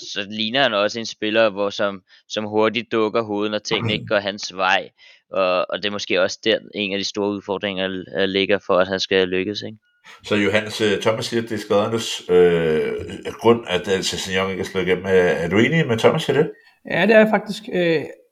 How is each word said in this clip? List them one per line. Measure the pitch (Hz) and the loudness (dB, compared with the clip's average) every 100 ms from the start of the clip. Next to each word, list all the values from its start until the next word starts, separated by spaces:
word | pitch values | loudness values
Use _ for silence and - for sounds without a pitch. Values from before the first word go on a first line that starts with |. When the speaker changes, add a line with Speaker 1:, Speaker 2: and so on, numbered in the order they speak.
| - | -2
Speaker 1:
så | 95 101 | -10 -8
ligner | 107 110 127 | -6 -4 0
han | 131 | 2
også | 107 104 117 | 2 0 -2
en | 110 | -10
spiller, | - 107 110 113 | -6 -2 2 2
hvor | 98 101 | 2 -4
som, | - 104 98 _ _ - | -2 -4 -4 _ _ -12
som | - | -8
hurtigt | 107 107 110 110 110 | -4 0 2 0 -2
dukker | 117 107 113 | 0 0 0
hovedet, | 110 101 107 | -2 -2 -2
når | 107 | -4
tingene | - 110 113 | -4 -4 -2
ikke | 107 113 | -4 -2
går | 107 | -2
hans | 101 101 - 90 | -2 -6 -8 -2
vej. | 92 95 - _ - - _ | 0 0 -2 _ -20 -20 _
Og, | 95 92 90 73 | -2 0 0 -2
og | 95 | -4
det | 101 | -4
er | |
måske | 101 - 95 | -6 -2 0
også | 95 - | 0 0
der, | 113 107 - | 0 0 -2
en | - 101 | -6 -4
af | 98 | -4
de | |
store | 95 - 101 | -4 -2 -2
udfordringer, | 101 - 95 101 92 95 95 87 - | -2 -4 -4 -4 -4 -4 -6 -6 -2
øh, | 98 | 0
ligger | 95 95 98 - | 0 2 0 2
for, | |
at | 92 92 | 2 2
han | 95 | 0
skal | - 95 92 | 0 2 2
lykkes, | 92 95 104 | 0 -4 -6
ikke? | 110 110 _ _ - - | -10 -14 _ _ -20 -16
Speaker 2:
Så | - 107 | -4 0
Johannes, | 101 107 107 - | 2 0 -2 -2
øh, | 110 95 | 0 0
Thomas | 110 110 | 0 -2
siger, | 120 117 | -2 -4
at | 113 | -4
det | |
er | 107 | -6
skadernes, | - 104 110 113 - - - | 0 0 2 -2 -4 -8 2
øh, | 90 87 85 82 78 - 60 92 98 - - | 6 6 6 2 0 0 -4 -8 -12 -12 0
grund, | 113 117 - | 4 4 2
at, | 90 95 | -4 0
at | 95 | -2
Cessignon | 87 87 - 95 95 | -2 -6 -4 -2 -2
ikke | 92 | -4
er | |
slået | 95 95 90 | -4 -2 0
igennem. | 90 | 0
Er, | 95 | 2
er | 95 90 78 85 | 4 4 2 0
du | 98 | 2
enig | 127 160 143 | 4 2 0
med | 113 | 2
Thomas | 120 160 - | 2 2 2
i | |
det? | 131 160 - _ _ - | 2 0 -2 _ _ -6
Speaker 3:
Ja, | - 190 | 0 4
det | |
er | 220 | 6
jeg | 220 | 6
faktisk. | 214 202 196 - | 4 -2 -10 -6
Øh, | 180 175 160 - - _ | -2 0 0 -2 -12 _